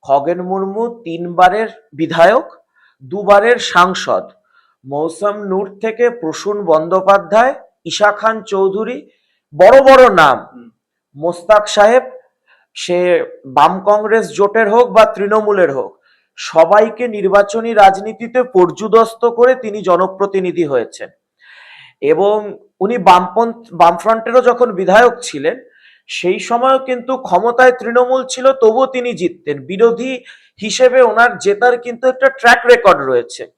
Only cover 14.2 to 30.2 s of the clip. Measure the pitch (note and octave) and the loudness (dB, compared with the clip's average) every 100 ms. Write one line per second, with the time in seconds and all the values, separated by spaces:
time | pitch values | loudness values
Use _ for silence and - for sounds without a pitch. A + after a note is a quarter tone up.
14.2 | F#3+ D3 G3+ G#3+ A3 A3 B3 G3+ A3 - | -2 -2 0 0 0 2 2 4 2 0
15.2 | G3+ G#3+ G#3 G3+ E3+ C3+ G2+ _ _ _ | -2 -2 -2 0 0 -2 -10 _ _ _
16.2 | _ _ - D#3 E3 G3+ A3 A3 B3 G#3 | _ _ -6 0 4 4 2 -2 -8 -4
17.2 | F#3+ G3 G3+ A3+ A3+ A3 G3 F#3+ G#3 A3 | 0 0 0 -2 -4 4 4 4 -8 -12
18.2 | A#3 B3+ B3+ G3 F3+ D3 G#3+ A3 A3 - | -8 -4 -2 2 0 0 0 2 2 -2
19.2 | A#3+ A#3 B3 B3+ A3+ G3+ F3+ F3 F#3+ F#3+ | -4 2 2 2 -4 -10 -2 0 0 -4
20.2 | G3 G3 F#3 E3+ D#3+ C3 A2 - F2+ _ | -4 -4 -4 -4 -2 -2 -4 -12 -20 _
21.2 | _ _ _ - - - - _ C#3 D#3 | _ _ _ -20 -20 -20 -20 _ -2 0
22.2 | G3+ G#3+ G#3+ - _ _ G3 A#3+ F#3+ F3+ | 0 -2 -6 -16 _ _ -4 0 4 4
23.2 | F#3 - A#3 A3+ - F3 E3+ F3 G#3+ A3+ | 2 -2 -2 -4 -18 2 2 2 -2 -2
24.2 | A3+ A#3+ A#3+ A#3+ A#3+ F#3 F3+ G3+ A#3+ A#3 | 0 0 2 0 -2 -2 2 4 4 0
25.2 | - D3 C#3+ B3 - _ _ _ _ - | -12 -6 -6 -6 -14 _ _ _ _ -8
26.2 | F3 G#3 F#3 A#3 B3+ C4 C4 B3 A#3+ C4 | -4 -4 -4 -2 0 0 -2 -10 -6 -8
27.2 | - F3+ A3 A#3+ B3+ A#3+ G#3 A#3+ B3 C4 | -2 -2 -2 2 2 2 -4 -2 0 -2
28.2 | B3+ - B3+ C4+ A3 A#3 C4 B3+ A#3+ F#3+ | -4 -2 -2 2 2 2 -2 -2 -8 -6
29.2 | F3 - - C#3+ C3 F#3+ A#3 G#3 B3+ B3+ | -6 -8 -10 -10 -10 0 0 0 -8 -10